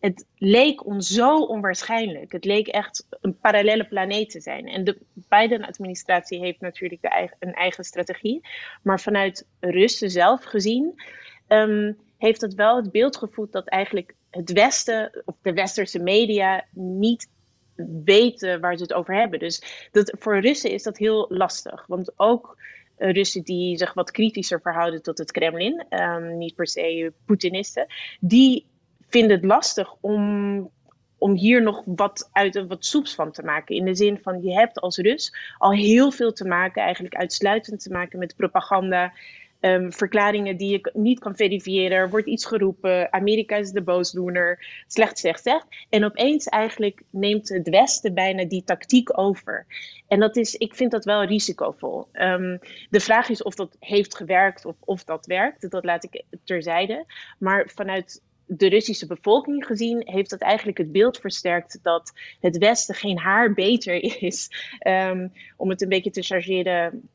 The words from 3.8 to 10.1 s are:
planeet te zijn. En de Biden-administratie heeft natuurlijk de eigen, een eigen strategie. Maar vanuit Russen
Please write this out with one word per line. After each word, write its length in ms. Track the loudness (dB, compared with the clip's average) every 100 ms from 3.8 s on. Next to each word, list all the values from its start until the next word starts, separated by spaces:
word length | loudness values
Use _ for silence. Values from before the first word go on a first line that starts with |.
| 0
planeet 420 | -4 -2 -2 -4
te 120 | -8
zijn. 260 | -12 -12 -8
En 160 | -4
de 140 | -2 -4 _
Biden-administratie 1300 | -20 2 4 4 0 -4 -12 -12 -12 0 -2 0 -8
heeft 220 | -6 -6
natuurlijk 400 | -10 -10 -12 -6
de 80 | -4
eigen, 280 | -2 -4 -8
een 140 | -12
eigen 300 | -4 -4 -4
strategie. 580 | -12 -8 -8 -6 -4 -6 -8 -18 -18 -8
Maar 160 | -2 -2
vanuit 480 | 0 0 0 -4 -20 _
Russen 500 | -4 2 2 2 -4